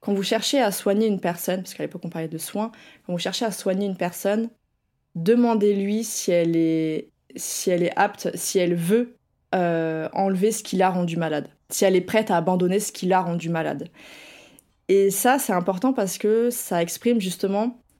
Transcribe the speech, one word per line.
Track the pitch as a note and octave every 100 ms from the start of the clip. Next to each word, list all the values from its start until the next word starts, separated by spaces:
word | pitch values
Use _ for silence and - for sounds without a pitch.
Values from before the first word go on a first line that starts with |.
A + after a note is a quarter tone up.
quand | -
vous | G3
cherchez | G3 A3+ - C#4+
à | A3+
soigner | F#3+ - G3+ A3
une | G3
personne, | F3+ E3+ - F#3
parce | F#3
qu'à | -
l'époque | D3+ F3
on | F3
parlait | E3+ D#3+
de | D#3+
soins, | - G3+ A3+ - - - -
quand |
vous | F3+
cherchez | F3+ F#3+
à | A#3
soigner | F#3+ - F#3 G3+
une | F#3
personne, | F3+ - G3 G#3+ A3+ _ _ _ _ _ _
demandez-lui | - E3 A#3+ A#3+ A3+ G#3 G3+ G3 G#3
si | A3 - -
elle | F3 E3+ E3
est, | E3 D#3+ D#3+ D#3 - _ _ -
si | - - -
elle | F3+
est | F3 -
apte, | G3+ G3+ F#3
si | F3+ - G3
elle | F3+
veut, | F3 E3+ A3 A#3+ - _ _ _
euh, | F#3 F3 E3 D#3+ D#3+ D#3
enlever | - G3 F#3+ G#3
ce | A3
qui | - F#3
l'a | F#3
rendue | F3+ F3 E3
malade, | E3 D3+ - _ _
si | -
elle | G3 F#3
est |
prête | F3+ A3 G#3+
à | F3
abandonner | E3+ F#3 F3+ F#3+
ce | G#3+
qui | - F#3
l'a | F#3
rendue | F3 E3+ E3
malade. | E3 D#3 D3 - _ - - - - - _ _ _ _
Et | G3 G3
ça, | G3 B3 C4+
c'est | -
important | F#3 F3 F#3 B3+
parce | B3+ G3 -
que | G#3 A3 A#3+
ça | A#3+ - F3
exprime | E3+ - A#3 A#3+
justement | F#3 F3 G3 G3 A3+ A#3+ _ _